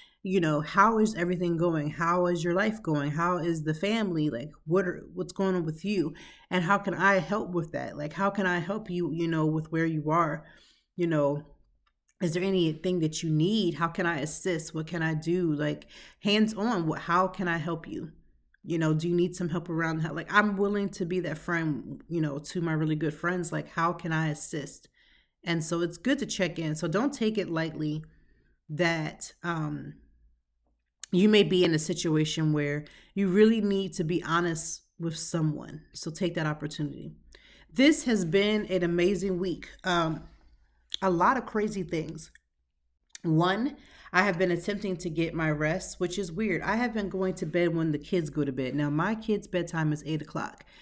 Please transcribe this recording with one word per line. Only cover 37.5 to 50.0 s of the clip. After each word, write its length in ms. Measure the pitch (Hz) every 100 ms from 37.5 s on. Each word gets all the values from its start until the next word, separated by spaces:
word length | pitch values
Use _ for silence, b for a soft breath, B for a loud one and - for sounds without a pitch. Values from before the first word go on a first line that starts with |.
| B B
This 320 | 160 277 294
has 220 | 247 214 165
been 400 | 196 208 214 202
an 160 | 185
amazing 580 | 170 175 175 175 190 175
week. 300 | 190 - - -
Um, 420 | 196 175 160 160 - - - _ _ _ _ -
a 80 | 190
lot 300 | 170 196 262
of 80 | 226
crazy 360 | 214 208 196
things. 480 | 170 170 - 156 - _ _ _ _ _ _ _ _ -
One, 540 | 165 156 175 202 277 - B B B
I 100 | 180
have 160 | 202 170
been 120 | 185
attempting 460 | 170 208 202 196 170
to 100 | 175
get 260 | 156 165
my 160 | 165 156
rest, 480 | 151 151 185 - -
which 200 | 175 190
is 120 | 175
weird. 320 | 165 214 165
I 140 | 160 220
have 160 | 247
been 160 | 220 196
going 260 | 185 185
to 120 | 180 165
bed 280 | 175 175
when 180 | 165 160
the 60 | 147
kids 300 | - 180 151
go 160 | 151
to 80 | 139
bed. 220 | 135 127
Now, 160 | 143 147
my 240 | 151 190
kids' 320 | 220 - 208 -
bedtime 440 | 180 170 170 156
is 100 | 147